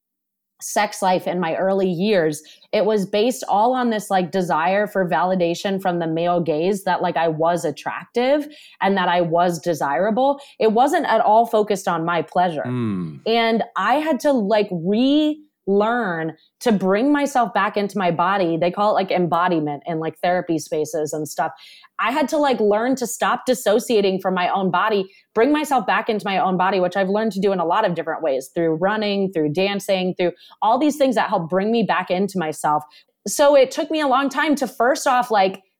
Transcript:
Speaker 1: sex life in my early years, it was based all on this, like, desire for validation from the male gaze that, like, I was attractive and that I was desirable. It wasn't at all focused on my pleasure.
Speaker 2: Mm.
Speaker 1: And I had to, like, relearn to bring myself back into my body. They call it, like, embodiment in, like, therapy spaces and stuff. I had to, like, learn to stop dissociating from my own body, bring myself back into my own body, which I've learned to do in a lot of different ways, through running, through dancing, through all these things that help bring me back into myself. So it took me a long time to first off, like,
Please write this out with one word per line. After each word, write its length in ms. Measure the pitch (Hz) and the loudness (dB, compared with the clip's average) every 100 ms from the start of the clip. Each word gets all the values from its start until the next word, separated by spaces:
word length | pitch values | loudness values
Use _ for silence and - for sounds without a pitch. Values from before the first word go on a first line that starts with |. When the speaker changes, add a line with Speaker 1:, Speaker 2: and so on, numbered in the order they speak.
| _ _ _ _ _ _ | _ _ _ _ _ _
Speaker 1:
sex 400 | - 226 208 - | -6 -2 -2 -2
life 260 | 190 185 190 | 0 0 -2
in 120 | 175 | -4
my 160 | 165 135 | -4 -2
early 340 | 190 196 185 | -2 0 0
years, 520 | 170 208 196 160 151 - - _ | -2 0 2 0 -2 -12 -20 _
it 140 | 214 196 | -2 0
was 200 | 214 190 | 0 0
based 380 | 208 233 247 - | 0 0 -2 -2
all 240 | 196 226 | 0 2
on 160 | 254 240 | 2 -2
this, 200 | 214 196 | -2 -2
like, 220 | 190 175 | -2 0
desire 560 | 190 175 156 170 196 208 | -2 0 0 0 0 0
for 220 | 196 180 | -2 0
validation 720 | 165 180 190 170 170 202 190 | 0 0 2 0 0 -4 -2
from 180 | 190 175 | -2 -2
the 80 | 165 | -2
male 320 | 160 175 175 | 0 0 0
gaze 440 | 165 151 175 202 | 0 0 0 -2
that, 180 | 185 175 | -2 -2
like, 160 | 180 165 | 0 0
I 120 | 165 | 0
was 360 | 156 165 175 160 | 0 0 0 -4
attractive 840 | 143 143 107 175 233 254 302 294 - - - | -6 -10 -10 -6 -2 0 0 -2 -14 -20 -4
and 160 | 196 196 | -2 0
that 140 | 180 | 2
I 120 | 175 | 0
was 380 | 170 170 180 165 | 2 2 2 0
desirable. 800 | 170 156 147 147 208 220 262 277 - - | -4 -2 -2 0 0 2 0 0 -8 -2
It 120 | 220 | 0
wasn't 340 | 214 277 330 269 | 4 2 2 0
at 160 | 220 | 0
all 240 | 196 220 233 | 4 4 4
focused 420 | 214 208 196 - | 0 0 -2 -2
on 180 | 170 165 | -2 -2
my 160 | 170 | -2
pleasure. 420 | 156 185 180 151 - | -2 0 0 -2 -6
Speaker 2:
Mm. 560 | 123 113 95 85 139 214 | -4 -2 -4 -6 -8 -2
Speaker 1:
And 380 | 233 226 226 - 175 | 0 2 0 -2 -4
I 200 | 202 269 | 0 0
had 240 | 311 262 | 0 0
to, 100 | 294 | 2
like, 380 | 262 196 214 202 | 2 2 0 0
relearn 1700 | 175 170 214 262 294 302 302 - _ - 202 214 240 208 165 160 151 _ _ | -2 0 2 2 2 2 -2 -10 _ 0 2 2 0 -2 -4 -6 -8 _ _
to 100 | 247 | 0
bring 400 | 202 190 202 277 | 2 2 2 4
myself 420 | 294 285 269 220 | 2 2 0 0
back 220 | 202 202 208 | 0 0 0
into 220 | 202 208 | -2 -2
my 140 | 180 | -2
body. 440 | 170 175 202 175 165 | 0 0 2 0 0
They 160 | 175 | 0
call 200 | 190 208 | 0 0
it, 20 | |
like, 180 | 175 196 | 2 0
embodiment 720 | 175 175 165 180 165 147 143 - | 0 0 2 2 0 -2 -6 -6
in, 140 | 160 | -6
like, 180 | 160 151 | -6 -4
therapy 400 | 180 180 175 160 | 0 0 0 -4
spaces 520 | - 160 151 160 151 | -2 -4 -4 -4 -4
and 160 | 156 151 | -6 -8
stuff. 240 | - 160 - - - - - | -4 -6 -6 -20 -20 -20 -6
I 120 | 208 | -4
had 160 | 285 277 | -2 -2
to, 80 | 311 | 0
like, 220 | 285 226 | 0 2
learn 360 | 208 208 240 262 | 2 2 0 -2
to 120 | 233 | -4
stop 380 | - 196 247 - | -2 -2 0 0
dissociating 760 | 254 208 226 240 220 196 185 | 0 2 0 2 2 2 0
from 140 | 190 | -2
my 160 | 185 180 | 0 0
own 220 | 185 190 | 0 0
body, 340 | 175 208 208 190 - _ 214 | 0 0 0 -4 -12 _ 0
bring 160 | 247 | 2
myself 340 | 294 294 262 202 | 2 0 0 2
back 240 | 196 226 | 0 0
into 160 | 208 202 | -4 -2
my 140 | 185 | 0
own 180 | 175 185 | 0 2
body, 220 | 185 190 | 2 2
which 180 | 180 196 | 0 0
I've 100 | 190 | 0
learned 260 | 202 220 | 0 0
to 60 | 196 | 0
do 120 | 196 | 0
in 80 | 190 | 0
a 60 | 165 | 0
lot 200 | 196 220 | 2 0
of 80 | |
different 300 | 165 160 139 | -2 -4 -4
ways, 260 | 156 135 - | -2 -2 -2
through 220 | 180 165 156 | -2 0 2
running, 560 | 190 214 208 196 190 | 0 0 -2 0 -2
through 220 | 175 151 | 0 -2
dancing, 600 | 147 196 202 - 190 185 180 | 0 -2 -2 -2 -2 -2 0
through 140 | 180 - - - | -2 -2 -16 -4
all 180 | 208 247 | 0 2
these 180 | 302 294 | 0 2
things 180 | 269 214 | 2 2
that 140 | 175 | 0
help 200 | 202 165 | -2 -2
bring 220 | 180 208 | -2 0
me 120 | 233 | 0
back 260 | 185 175 180 | 0 -2 -2
into 300 | 180 196 185 | -2 -2 -2
myself. 440 | 160 156 156 151 151 - _ _ 214 | -4 -2 0 0 -2 -16 _ _ -8
So 280 | - 285 285 | 2 6 6
it 140 | 254 | 4
took 220 | 294 311 | 0 -4
me 100 | 311 | -2
a 60 | 285 | 0
long 200 | 262 277 | 0 0
time 280 | 269 311 277 | -2 0 0
to 120 | 233 | -2
first 380 | - 233 302 285 | 0 0 2 2
off, 240 | 247 240 | 0 2
like, 320 | 220 190 190 _ | 2 2 -2 _